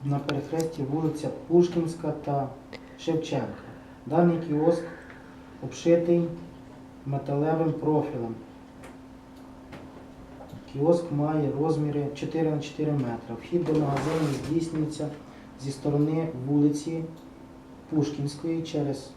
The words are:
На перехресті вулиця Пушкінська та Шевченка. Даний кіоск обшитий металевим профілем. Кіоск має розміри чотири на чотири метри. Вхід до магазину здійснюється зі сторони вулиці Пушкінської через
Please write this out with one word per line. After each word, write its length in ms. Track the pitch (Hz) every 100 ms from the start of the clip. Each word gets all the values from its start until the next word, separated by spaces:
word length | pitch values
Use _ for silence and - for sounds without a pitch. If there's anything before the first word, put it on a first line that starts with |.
На 160 | 139 139
перехресті 640 | 135 139 - 165 160 -
вулиця 460 | 131 151 160 - 131 - -
Пушкінська 640 | 170 175 170 165 - 151
та 380 | 147 - 139 131 - - - - -
Шевченка. 640 | - 160 - 110 104 - - - - - -
Даний 340 | 165 175 165
кіоск 440 | - 147 160 170 - - - - - - - -
обшитий 640 | 131 - 170 170 170 170 170 - - - - - - - 135
металевим 680 | 135 - 143 156 160 160
профілем. 640 | 139 151 151 - 127 117 113 - - - - - - - - - - - - - - - - - - - - - 127 -
Кіоск 380 | 135 156 170 -
має 400 | 147 147 156 139 127
розміри 460 | 160 151 147 143 143 -
чотири 360 | 156 160 156
на 80 | 147
чотири 320 | - - 151
метри. 440 | 143 120 113 - 117
Вхід 220 | - 175
до 100 | 160
магазину 540 | 156 147 135 139 160 147 131 131
здійснюється 600 | 165 160 156 151 - 147 - - - - -
зі 100 | 135
сторони 560 | 139 151 143 151 160 160 127 131
вулиці 560 | 147 147 147 - 165 160 - - - - - - - -
Пушкінської 760 | 156 139 - 139 - 165 165
через 480 | 160 151 143 135 -